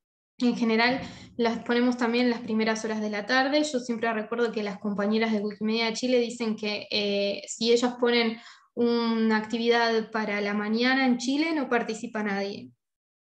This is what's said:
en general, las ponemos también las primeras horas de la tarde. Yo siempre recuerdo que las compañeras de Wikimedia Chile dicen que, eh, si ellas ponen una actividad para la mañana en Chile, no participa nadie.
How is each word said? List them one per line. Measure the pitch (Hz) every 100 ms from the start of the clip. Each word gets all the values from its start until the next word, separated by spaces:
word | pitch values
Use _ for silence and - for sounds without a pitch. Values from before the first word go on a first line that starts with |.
| _ _ _ -
en | 247 190
general, | 226 220 240 262 - - - -
las | 233 233
ponemos | - 240 247 240
también | 233 240 247
las | 226
primeras | 214 220 220 220 226
horas | 220
de | 214
la | 208 208
tarde. | 262 269 302
Yo | 294 254
siempre | 240 233 233
recuerdo | 220 214 233 233
que | 220
las | 202 190
compañeras | 214 202 202 220 226
de | 214
Wikimedia | 208 202 214 220 226
Chile | 226 254 254
dicen | 233 - 226 214
que, | 208 208 -
eh, | 214 202 202 202 196 -
si | - 226
ellas | 233 240 247
ponen | 240 240 226 226 - - _
una | - 240 233 233 226 226 220
actividad | 220 233 233 233 226 226 220
para | 220 208 202
la | 202
mañana | 208 208 220 247 262 262
en | 240
Chile, | 240 277 330 320
no | 262
participa | 240 220 220 233 220
nadie. | 214 196 202 - 247 _ _ _ _ _ _